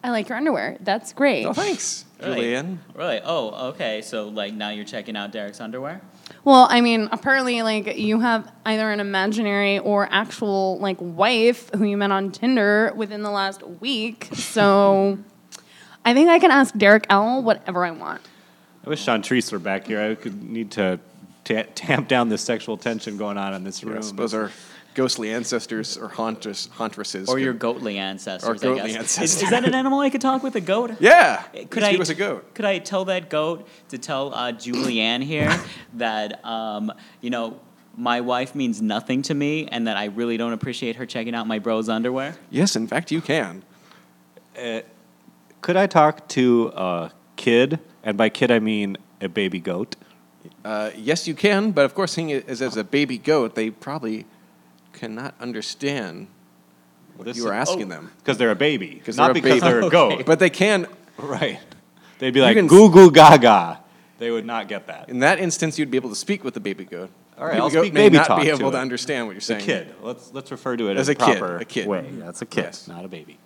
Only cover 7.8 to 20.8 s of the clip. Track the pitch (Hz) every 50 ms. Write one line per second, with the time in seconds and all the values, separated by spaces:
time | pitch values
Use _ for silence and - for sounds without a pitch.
7.8 | 202 214 170 - 220 214 214 226 233 240 226 220 220 - - _ _ 220 220 220
8.8 | 220 220 208 208 202 202 196 190 190 208 208 220 226 208 202 202 202 196 196 196
9.8 | - 202 208 202 202 - - 196 220 214 - - 233 208 196 196 196 190 185 175
10.8 | 202 196 185 - 180 175 165 165 196 233 254 226 226 240 247 - - - - 202
11.8 | 214 202 202 202 202 202 196 196 196 190 180 - 226 247 262 233 202 202 208 214
12.8 | 220 220 - - 220 202 214 208 208 208 208 202 196 196 190 190 - - 175 165
13.8 | 208 262 277 220 214 233 220 _ - - - - - - - 220 202 202 196 202
14.8 | 202 196 196 196 196 202 196 202 - - _ _ _ _ - - _ _ - -
15.8 | - - - _ _ 233 240 269 320 349 330 339 370 359 262 277 269 - - 208
16.8 | 208 202 208 220 - - 202 196 214 226 247 269 247 226 214 220 - - 180 175
17.8 | 180 175 165 - - 78 - - _ - _ _ _ _ _ _ _ _ _ _
18.8 | - 143 151 147 - 135 117 110 98 - 131 123 113 - 110 98 82 101 98 98
19.8 | - - 110 104 107 107 110 107 - 117 98 104 113 107 113 113 110 98 - 110